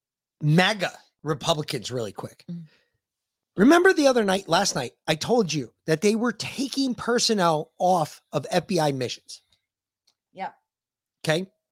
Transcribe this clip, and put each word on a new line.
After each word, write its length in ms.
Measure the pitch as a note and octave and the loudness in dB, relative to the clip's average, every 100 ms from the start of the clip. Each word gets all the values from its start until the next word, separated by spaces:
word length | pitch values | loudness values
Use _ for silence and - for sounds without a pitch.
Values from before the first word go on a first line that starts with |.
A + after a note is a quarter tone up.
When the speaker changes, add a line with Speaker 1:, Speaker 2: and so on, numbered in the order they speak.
| _ _ _ - | _ _ _ -4
Speaker 1:
maga 500 | D3+ D#3+ F#3 G#3+ D#3+ - _ _ | 2 4 2 0 -6 -8 _ _
Republicans 680 | D3 D3 D#3+ D#3 - C3+ F#2+ | -8 -4 -2 -2 -4 -8 -8
really 220 | B2 G#2+ | -8 -8
quick. 320 | - - - - | -10 -16 -16 -16
Speaker 2:
Mm. 140 | E3+ D#3+ _ _ _ _ _ _ _ _ - | -16 -16 _ _ _ _ _ _ _ _ 4
Speaker 1:
Remember 380 | A#3+ E4+ F#4+ | 6 6 6
the 140 | F4+ C#4 | 4 4
other 160 | B3 | 2
night, 260 | G3+ G3 F3 | 0 -2 0
last 240 | E3+ G3 | 0 0
night, 200 | D3+ A#2+ - - | -4 -6 -6 -4
I 60 | |
told 400 | D#3+ C#3+ A#3+ F3 | -4 0 0 0
you 180 | D3+ A#2 _ - | -4 -8 _ -2
that 160 | D#3 | 0
they 140 | G#3 A3 | 0 0
were 160 | B3 | -2
taking 640 | - - - C4+ C#4 C4+ - | -4 -8 -6 -6 -2 -4 -4
personnel 760 | - A#3+ - G#3 E3+ D#3 - - | -2 0 0 2 2 0 -4 -2
off 420 | F#3 F3+ D3 - _ | 0 2 0 -8 _
of 160 | D3+ C#3+ | -6 -2
F 160 | F3+ - | -2 0
B 140 | F3 | 0
I 140 | D3+ | 0
missions. 500 | C3+ A#2+ - - - _ _ _ _ _ _ _ _ _ | -2 -6 -10 -18 -20 _ _ _ _ _ _ _ _ _
Speaker 2:
Yeah. 200 | F#3 F#3 - _ _ _ _ _ _ | -12 -12 -14 _ _ _ _ _ _
Speaker 1:
Okay. 220 | - D#3+ F#3+ _ _ | -2 -2 -4 _ _